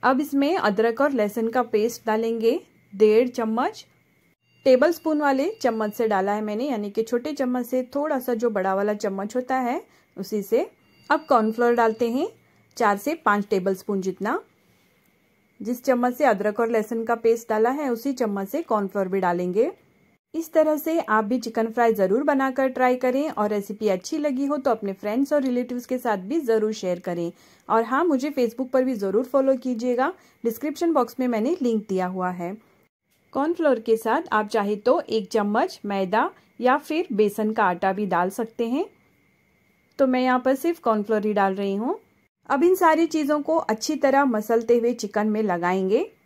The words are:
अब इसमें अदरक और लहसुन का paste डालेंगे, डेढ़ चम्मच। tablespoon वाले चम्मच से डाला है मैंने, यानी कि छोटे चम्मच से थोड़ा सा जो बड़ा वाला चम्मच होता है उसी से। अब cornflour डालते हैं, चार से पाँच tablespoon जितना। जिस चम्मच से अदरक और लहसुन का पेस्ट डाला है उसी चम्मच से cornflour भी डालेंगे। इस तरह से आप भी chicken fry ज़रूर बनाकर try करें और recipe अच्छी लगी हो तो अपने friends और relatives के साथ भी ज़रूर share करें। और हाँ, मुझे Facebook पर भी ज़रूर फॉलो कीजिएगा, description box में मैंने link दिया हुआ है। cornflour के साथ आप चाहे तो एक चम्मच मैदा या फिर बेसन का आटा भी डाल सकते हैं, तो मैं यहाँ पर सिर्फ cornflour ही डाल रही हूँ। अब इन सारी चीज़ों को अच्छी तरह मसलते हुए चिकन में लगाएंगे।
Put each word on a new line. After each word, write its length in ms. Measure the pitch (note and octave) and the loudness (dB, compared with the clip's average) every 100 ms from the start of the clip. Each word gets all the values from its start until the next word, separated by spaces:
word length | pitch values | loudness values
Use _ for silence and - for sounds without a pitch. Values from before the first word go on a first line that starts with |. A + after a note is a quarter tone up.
अब 180 | A#3 C4 | 2 0
इसमें 340 | C#4+ C#4 C#4 F4+ | 0 0 2 2
अदरक 460 | - G3 A3+ A3+ | 0 2 0 2
और 100 | C#4+ | 0
लहसुन 360 | C4+ G#3 G#3 A3+ | 2 0 0 -2
का 140 | B3+ | -2
paste 420 | A#3+ G#3+ A3 - - | 0 0 0 -2 -2
डालेंगे, 520 | G#3+ A3+ A3+ A3+ D4+ - _ _ | -2 0 0 0 0 -4 _ _
डेढ़ 340 | G3 G#3+ G#3+ B3+ | 2 6 6 4
चम्मच। 560 | B3 A3 A3 D#4 - - _ _ _ _ _ _ _ - | 0 -4 -2 -2 -4 -20 _ _ _ _ _ _ _ 4
tablespoon 560 | B3+ D4+ E4 D#4+ D4+ | 6 6 2 -2 0
वाले 280 | D4 C4+ D4+ | 2 2 0
चम्मच 400 | A4 B3+ A3 G#3+ | -2 -2 -2 -4
से 140 | G#3+ A3+ | -2 0
डाला 260 | G3+ G3 | 2 2
है 80 | G#3 | -2
मैंने, 240 | G#3+ G#3 C#4 | -2 -4 -4
यानी 240 | A#3 G#3 | -4 -4
कि 120 | G#3 | -4
छोटे 300 | A3+ A#3+ B3 | -2 -2 -4
चम्मच 320 | C#4+ B3+ B3 A#3+ | -4 -2 -2 -2
से 180 | B3+ B3+ C#4 | -4 -2 -4
थोड़ा 240 | D4+ C#4 | -2 -2
सा 140 | B3+ | -2
जो 160 | A#3 A#3+ | -2 0
बड़ा 240 | G#3 F#3+ F#3+ | 0 0 0
वाला 180 | G3+ G#3 | 0 -2
चम्मच 400 | G#3+ G3 G#3 B3+ | -4 -4 -6 -6
होता 200 | B3+ C4 | -2 -2
है 240 | B3 C#4+ - _ _ - | -2 -4 -8 _ _ -14
उसी 240 | F#3+ G#3+ | -6 -6
से। 260 | G3+ A#3 F#4+ _ _ _ _ | 0 0 0 _ _ _ _
अब 160 | D4+ D#4 | -2 2
cornflour 500 | B3+ A3 A3 A#3+ A#3+ | 2 2 0 2 4
डालते 340 | A3+ A3 A#3 | 2 2 -2
हैं, 160 | B3 F#4 - _ _ _ - | -2 -4 -8 _ _ _ 0
चार 200 | A3 G3+ | 0 2
से 180 | C#4 E4 | -2 -2
पाँच 320 | - G#3 G3+ | 0 0 2
tablespoon 520 | G3 F#3 F#3+ - G3 | 0 0 -4 -4 -4
जितना। 400 | F#3 F#3 G3+ E4 - _ _ _ _ _ _ _ _ _ _ _ | -4 -4 -4 -4 -8 _ _ _ _ _ _ _ _ _ _ _
जिस 240 | G#3 B3 | -8 -6
चम्मच 300 | - B3 B3 | 0 0 0
से 120 | B3 D4 | 2 2
अदरक 340 | G#3 G#3+ G#3 | 2 0 0
और 100 | A3+ | 0
लहसुन 340 | A#3 G#3+ A3+ A3+ | 0 -2 -6 -2
का 100 | A#3 | 0
पेस्ट 320 | A3+ A3+ - | 2 0 0
डाला 200 | G#3+ A3+ | 0 2
है 180 | C#4 C#4+ | 0 -2
उसी 240 | A#3 B3 | -4 -4
चम्मच 340 | C4 A3+ G3 G3 | -2 -2 -2 -4
से 120 | D4 | -6
cornflour 440 | E4+ A3 G3 G3+ F#3+ | -2 -2 0 -2 -2
भी 120 | G3 | 0
डालेंगे। 520 | F#3 F3 F3+ F#3 C4+ - _ _ _ _ _ | 0 0 -2 0 0 -2 _ _ _ _ _
इस 180 | D#4+ E4 | -10 -2
तरह 240 | D#4+ D#4 D4+ | 2 2 2
से 220 | D#4 D#4 | 0 -2
आप 260 | - G#3+ G#3 | 2 0 2
भी 120 | B3 | -2
chicken 280 | A3+ A3+ A3+ | -2 -4 -4
fry 260 | A3+ A#3 | 2 2
ज़रूर 300 | A3 F#3+ G#3+ | 4 2 2
बनाकर 460 | D4 C#4 C4+ C4 C4+ | 2 2 0 0 -2
try 260 | B3+ B3+ B3+ | 2 0 2
करें 320 | B3+ B3+ D4+ | 0 0 -2
और 200 | - G#3 | -2 -2
recipe 400 | G#3 G3+ G#3 G#3+ | -2 -6 -4 -2
अच्छी 280 | F#3 - D#4+ | -2 -2 -2
लगी 280 | D4 C4 C#4 | -2 -2 -2
हो 120 | D4 | 0
तो 140 | C4 | 0
अपने 220 | A3+ G3+ | 0 -2
friends 400 | F#3+ G#3 A3+ C#4 | -6 -4 -2 2
और 80 | D4 | 2
relatives 420 | C4+ B3 B3 B3 A#3+ | 2 -2 -2 -6 -4
के 120 | B3+ | -4
साथ 200 | B3 G#3 | -2 -4
भी 200 | F#3 D#4+ | -2 -4
ज़रूर 320 | C4+ A3+ G#3+ | 2 2 2
share 260 | G#3+ F#3 F3 | -2 -4 -4
करें। 320 | F#3 F3 E3+ - - _ - | -4 -4 -4 -8 -20 _ -2
और 140 | A3 | 0
हाँ, 200 | A3+ C4 F4 | 2 0 2
मुझे 260 | C#4 C#4+ | 0 -2
Facebook 380 | C#4+ A#3+ A#3 C4 | -2 -2 -2 -2
पर 140 | C4 | 0
भी 120 | B3+ A#3+ | 0 -2
ज़रूर 300 | F#3+ G3 B3+ | 0 -2 0
फॉलो 300 | C#4 C4+ C4+ | 0 2 0
कीजिएगा, 560 | C4 A#3+ B3 A#3+ C4+ F#4+ _ _ | -2 -4 -2 0 -2 -4 _ _
description 500 | A3+ A3+ D4 D4 E4+ | -6 -4 -6 -2 0
box 260 | D4+ A#3+ - | 2 0 -2
में 80 | B3+ | -2
मैंने 280 | A3+ A#3 F4+ | 0 0 0
link 240 | A#3+ A3 G#3+ | 0 0 -2
दिया 180 | F#3 F3+ | -4 -2
हुआ 220 | F#3 F3+ | -4 -6
है। 240 | F3+ F3 G#3+ _ _ _ _ _ _ _ | -6 -8 -10 _ _ _ _ _ _ _
cornflour 460 | - D4 F4 D#4 A#3+ | -4 -2 0 2 2
के 160 | A3 A3 | 2 0
साथ 240 | A3+ B3 F4+ | 2 -2 0
आप 160 | G#3+ G#3+ | -2 0
चाहे 280 | A3+ G3+ G#3 | -2 -2 -2
तो 220 | B3 D#4+ | 2 0
एक 260 | - A3 G3 | 0 -4 0
चम्मच 500 | A3+ G#3 G#3 F4+ - G#3 | 0 0 0 0 -4 -6
मैदा 440 | G3 F#3+ G#3+ D#4 - _ _ | -2 0 0 0 -4 _ _
या 180 | A#3+ C#4 | 0 0
फिर 280 | D4 D#4 F4+ | 0 -4 -2
बेसन 380 | G3+ G#3 G#3 G#3+ | 2 2 2 -2
का 100 | A3 G3+ | 2 0
आटा 260 | F3+ G3 | 2 0
भी 120 | F#3+ G#3 | 0 0
डाल 220 | F3+ F3+ | 0 0
सकते 360 | G3 A3+ - A#3 | -2 -8 -4 -2
हैं, 180 | B3+ G4 _ _ _ _ _ _ _ _ _ _ - | -2 -4 _ _ _ _ _ _ _ _ _ _ 0
तो 80 | C4+ | 2
मैं 140 | B3+ | 2
यहाँ 180 | B3+ B3+ | 2 2
पर 160 | B3+ C4+ | 2 0
सिर्फ 240 | E4+ E4+ | 0 -2
cornflour 440 | - A3 G3+ G#3+ G#3 | 0 0 0 0 0
ही 80 | |
डाल 220 | G3+ G3 F#3+ | 2 0 0
रही 200 | G3 G3 | -4 -2
हूँ। 240 | A#3+ G#4 _ _ _ _ _ | -4 -6 _ _ _ _ _
अब 140 | C4+ | 2
इन 120 | E4 F#4 | 4 4
सारी 300 | F4 D#4 E4 | 4 4 2
चीज़ों 320 | D#4+ C#4+ D4+ | 0 0 0
को 140 | C#4+ D#4+ | 0 -2
अच्छी 380 | - A3 - D#4 | 0 -4 -2 0
तरह 280 | C#4 C4+ C#4 | 2 4 2
मसलते 520 | A3 G#3+ A#3 A3+ A#3 | 0 0 0 4 2
हुए 140 | A#3 | 2
चिकन 340 | A#3+ G3+ G#3+ G#3+ | -2 -4 -2 0
में 140 | G#3+ | 0
लगाएंगे। 600 | A3 F3 F3 F#3+ F#3+ A3+ G#4+ _ | 0 0 0 0 2 0 0 _